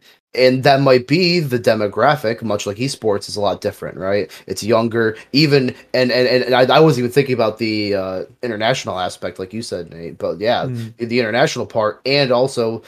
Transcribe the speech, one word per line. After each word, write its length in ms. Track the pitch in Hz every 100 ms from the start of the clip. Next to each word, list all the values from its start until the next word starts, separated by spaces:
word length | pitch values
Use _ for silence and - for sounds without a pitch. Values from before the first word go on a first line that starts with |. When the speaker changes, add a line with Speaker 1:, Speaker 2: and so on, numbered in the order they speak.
| _ _ _
Speaker 1:
and 300 | - 127 127
that 160 | 143 139
might 260 | 135 127 123
be 320 | 156 180 175
the 180 | 143 123
demographic, 840 | 123 110 104 101 131 143 110 117
much 240 | 113 104 104
like 120 | 101
esports, 500 | 135 - 110 101 -
is 80 | 101
a 40 |
lot 200 | 101 90
different, 360 | 101 - 76 71
right? 320 | 95 101 - - -
It's 160 | -
younger, 520 | 104 113 117 117 110 107 -
even, 420 | 135 156 139 127 - -
and, 160 | 127 127
and, 320 | 120 123 127
and 100 | 120
I, 100 | 123
I 160 | 127 135
wasn't 240 | 160 123
even 80 | 120
thinking 220 | 143 127
about 240 | 120 110 104
the, 360 | 113 107 104
uh, 280 | 101 95 92 - _
international 560 | 123 104 110 139 107 92
aspect, 400 | 90 - 95 -
like 140 | 92
you 100 | 110
said, 280 | 117 92 82
Nate, 280 | 82 85 -
but 220 | 98 82
yeah, 240 | 107 -
Speaker 2:
Mm-hmm. 420 | 135 120 113 113 117
Speaker 1:
the 140 | 123
international 440 | 110 117 147 127
part, 360 | 101 117 107 -
and 280 | 127 143 131
also 500 | 120 135 127 113 110